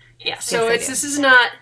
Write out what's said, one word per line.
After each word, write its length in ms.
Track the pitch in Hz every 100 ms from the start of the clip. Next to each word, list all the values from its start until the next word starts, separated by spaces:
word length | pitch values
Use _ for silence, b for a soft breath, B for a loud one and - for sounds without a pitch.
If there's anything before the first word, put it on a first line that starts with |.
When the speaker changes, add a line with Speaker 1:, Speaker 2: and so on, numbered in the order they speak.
| b b
Speaker 1:
Yeah. 100 | -
Speaker 2:
Yes, 160 | -
Speaker 1:
So 240 | - 233 226
Speaker 2:
I 40 |
Speaker 1:
it's, 140 | 233 233
Speaker 2:
do. 60 |
Speaker 1:
this 120 | 269
is 140 | 294 285
not, 340 | 277 254 240 -